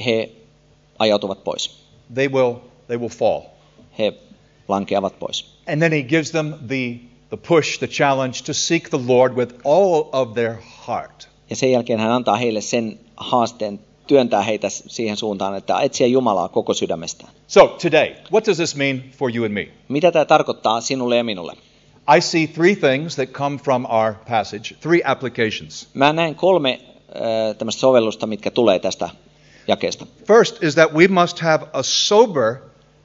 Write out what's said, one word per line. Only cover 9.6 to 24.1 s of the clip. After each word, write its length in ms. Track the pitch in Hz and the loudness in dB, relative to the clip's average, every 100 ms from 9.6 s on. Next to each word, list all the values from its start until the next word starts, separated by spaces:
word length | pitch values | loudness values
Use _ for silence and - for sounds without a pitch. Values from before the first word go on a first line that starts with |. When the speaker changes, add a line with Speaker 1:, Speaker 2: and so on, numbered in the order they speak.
| 143 | 0
Speaker 2:
all 380 | 160 196 160 151 | 4 4 2 0
of 220 | 135 120 | -2 -2
their 220 | 110 117 110 - - - | -2 -4 -4 -14 -18 -8
heart. 420 | 104 - - - _ - | -8 -8 -16 -20 _ -12
Speaker 1:
Ja 60 | 107 | 0
sen 160 | 135 | 2
jälkeen 280 | 123 117 113 | 2 0 -2
hän 120 | 113 | 0
antaa 240 | 123 113 104 | 0 0 0
heille 260 | 120 107 | 0 -4
sen 380 | 101 123 113 101 _ - | -4 -4 -4 -8 _ -16
haasteen 600 | - 127 113 - 107 101 _ _ - | -4 -2 -2 -4 -8 -8 _ _ 0
työntää 340 | 139 120 107 | 2 4 0
heitä 260 | 104 107 101 | 0 -2 -4
s-, 140 | - - | -8 -14
siihen 300 | - 113 104 | -8 -6 -6
suuntaan, 380 | 110 98 98 98 | -6 -4 -6 -6
että 240 | - 95 | -4 0
etsiä 260 | 135 - 123 | 0 0 2
Jumalaa 420 | 131 123 95 90 | 2 2 0 -2
koko 240 | 120 107 | -4 -2
sydämestään. 560 | 101 90 82 85 - - _ - | -2 -4 -6 -10 -14 -18 _ 0
Speaker 2:
So, 200 | 202 180 - | 6 6 4
today, 280 | 170 156 123 - - | 0 2 2 -4 -2
what 140 | 202 214 | -2 0
does 100 | 160 | 0
this 180 | 165 143 | -2 -2
mean 260 | 139 131 127 - | -4 -4 -8 -6
for 180 | 131 117 | -4 -2
you 100 | 113 | -4
and 80 | |
me? 140 | 104 87 - - | -4 -8 -12 -6
Speaker 1:
Mitä 240 | 139 175 | 0 2
tää 140 | 170 143 | 2 4
tarkoittaa 560 | 156 135 113 113 113 | 4 2 -2 -2 -2
sinulle 360 | - 135 123 120 | -2 -4 0 0
ja 60 | |
minulle? 300 | 120 92 80 - _ _ _ _ - 160 | 0 -4 -10 -14 _ _ _ _ 4 4
Speaker 2:
I 40 | |
see 260 | 170 175 156 | 4 -2 -2
three 280 | 156 175 202 | 2 2 4
things 400 | 147 131 165 143 | 2 0 -2 -6
that 140 | 127 | -6
come 260 | - 143 143 | -4 -6 -4
from 280 | - 123 127 | -2 -2 0
our 280 | 113 110 | 0 0